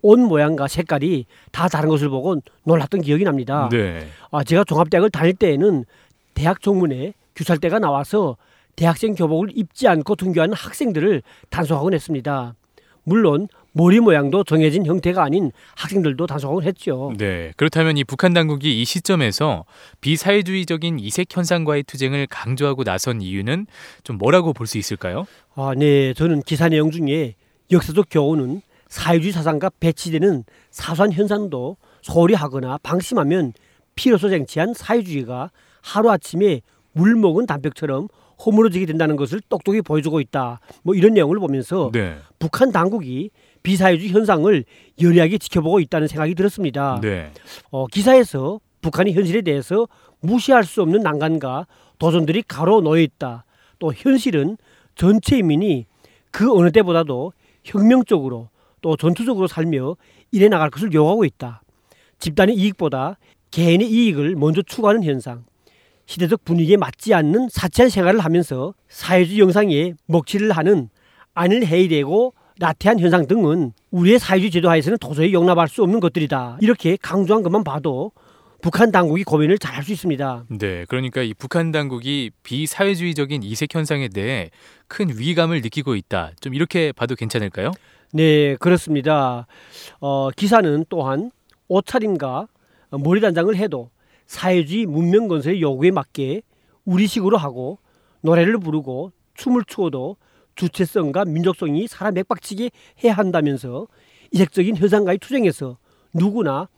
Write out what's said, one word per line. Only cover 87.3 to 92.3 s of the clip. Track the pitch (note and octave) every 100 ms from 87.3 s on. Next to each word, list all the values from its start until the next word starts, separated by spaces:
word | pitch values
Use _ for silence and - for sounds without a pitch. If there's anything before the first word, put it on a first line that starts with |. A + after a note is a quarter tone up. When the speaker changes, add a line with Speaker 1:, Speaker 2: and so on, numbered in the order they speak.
| A#2 G2+ - G#2+ F#3 _ _ _
Speaker 1:
네, | D#3 D#3+ D3+ C#3+ C3+
그렇습니다. | F3 F3 - D3 C3+ D3+ C3 B2 A#2 _ - - - _
어, | C#3 C#3 C3+
기사는 | - G3+ A3+ F3+ D3 D#3+
또한 | F3 C3+ C#3 A#3 _ _ _ _
옷차림과 | F#3 - B3+ G#3+ F3+ C#3